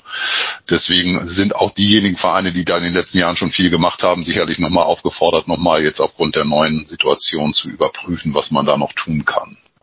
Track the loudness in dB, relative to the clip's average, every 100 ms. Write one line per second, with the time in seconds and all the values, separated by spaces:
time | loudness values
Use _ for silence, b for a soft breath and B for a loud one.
0 | B B B B B B -2 0 2 2
1 | 0 -2 -2 -2 0 0 -2 2 4 4
2 | 2 0 0 0 0 -2 0 0 0 -2
3 | 0 0 0 0 -2 2 2 2 0 2
4 | 0 0 0 -2 0 -2 0 2 2 0
5 | -2 0 2 2 0 0 2 2 2 0
6 | -2 0 -2 0 0 2 2 0 -6 -4
7 | 0 2 2 0 0 0 -2 -2 -2 -4
8 | -8 -6 -2 -2 0 0 0 0 -2 -6
9 | -4 -4 -2 -4 -6 -14 _ _